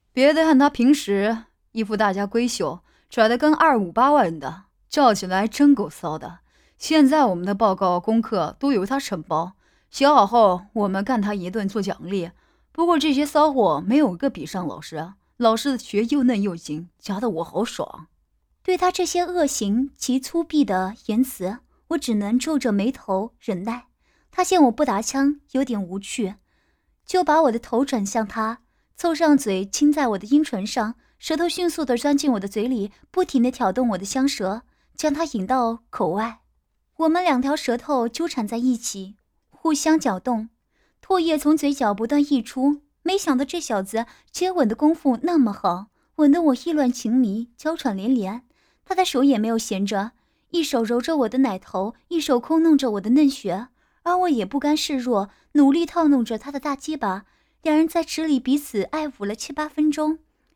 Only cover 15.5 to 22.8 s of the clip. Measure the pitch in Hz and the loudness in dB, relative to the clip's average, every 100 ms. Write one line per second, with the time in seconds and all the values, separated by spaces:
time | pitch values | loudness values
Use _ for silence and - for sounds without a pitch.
15.5 | 226 285 254 - 202 226 294 247 220 202 | 2 -2 -4 -4 -4 0 2 2 2 -2
16.5 | 170 - 151 175 _ - 202 233 160 165 | -6 -10 -10 -12 _ -10 -4 -4 -4 -6
17.5 | 175 233 - - - - _ _ _ _ | -4 -4 -4 -10 -10 -20 _ _ _ _
18.5 | _ - 370 359 359 349 349 349 359 294 | _ -4 0 0 0 -2 -2 -2 0 -2
19.5 | - 202 220 277 - - 254 262 330 320 | -2 -2 0 -2 -6 -4 -4 -2 -4 -2
20.5 | 302 254 185 190 226 - 220 262 - 185 | 0 0 0 -4 -8 -4 -2 -2 -2 -8
21.5 | 233 _ _ _ 311 - 214 202 247 285 | -8 _ _ _ -6 -2 -2 0 -2 0
22.5 | 302 240 202 | -2 0 0